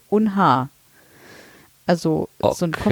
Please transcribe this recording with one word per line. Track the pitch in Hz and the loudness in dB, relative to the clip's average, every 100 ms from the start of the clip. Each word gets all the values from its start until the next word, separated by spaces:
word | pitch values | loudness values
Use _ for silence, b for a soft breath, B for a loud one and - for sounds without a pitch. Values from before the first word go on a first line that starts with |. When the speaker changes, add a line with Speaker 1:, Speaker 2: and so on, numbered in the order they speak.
| - | -2
Speaker 1:
und | 214 214 196 | 0 0 2
H. | 165 127 131 _ _ B B B B B B B B _ - | 2 2 -2 _ _ B B B B B B B B _ -2
Also | 175 165 156 - - | -2 0 -2 -4 -4
so | - - 170 | -2 -2 -4
ein | |
Speaker 2:
Okay. | 160 208 | -2 0